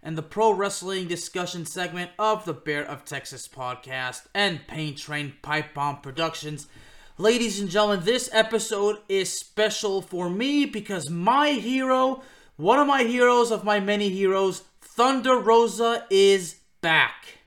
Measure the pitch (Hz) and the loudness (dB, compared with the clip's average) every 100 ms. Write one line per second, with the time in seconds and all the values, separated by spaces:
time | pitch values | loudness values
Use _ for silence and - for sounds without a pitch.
0 | - 160 156 - 220 196 196 196 180 190 | -8 -8 -8 2 2 2 -2 -4 -6 -6
1 | 180 170 - 185 175 180 160 - 180 170 | -6 -8 -8 -8 -8 -8 -10 -8 -6 -6
2 | 175 - 214 220 175 147 - 147 147 143 | -10 -4 -2 -2 -4 -10 -6 -6 -6 -12
3 | - 143 - 131 - - 123 123 131 131 | -12 -12 -12 -16 -18 -10 -8 -8 -10 -8
4 | 127 127 - 196 202 160 - 156 156 143 | -8 -10 -10 0 0 0 -10 -8 -8 -10
5 | - 147 143 139 - 151 151 - 143 143 | -8 -8 -8 -12 -4 -4 -4 -4 -4 -4
6 | 139 135 165 160 151 151 - - - - | -12 -4 -4 -4 -12 -12 -14 -20 -20 -20
7 | - - 202 240 233 190 202 185 214 202 | -20 0 2 2 0 -4 -2 2 2 2
8 | 170 247 240 220 220 220 214 208 202 208 | 0 0 0 0 2 0 -4 -2 -2 -2
9 | _ 196 185 - - - 214 - 214 190 | _ -2 -2 -6 -10 -2 -2 0 -2 -4
10 | - 180 175 185 262 294 277 214 208 190 | -4 -6 -4 -2 0 0 0 -4 -6 -8
11 | 143 170 185 262 294 277 208 262 262 262 | -6 -2 2 4 2 0 -2 -2 0 2
12 | 262 262 - - _ _ 165 254 277 277 | 2 0 -10 -20 _ _ 2 4 4 4
13 | 233 247 247 247 233 214 190 208 196 208 | 2 4 4 6 2 0 0 0 0 0
14 | 202 190 196 196 196 180 - _ - - | 0 0 0 2 0 -2 -12 _ -20 0
15 | 247 269 247 254 202 226 233 190 233 233 | 2 2 2 2 6 6 4 2 0 0
16 | - 196 196 196 170 - _ _ 170 160 | 2 6 6 6 0 -14 _ _ 2 4
17 | 127 - - - | 4 0 -20 -20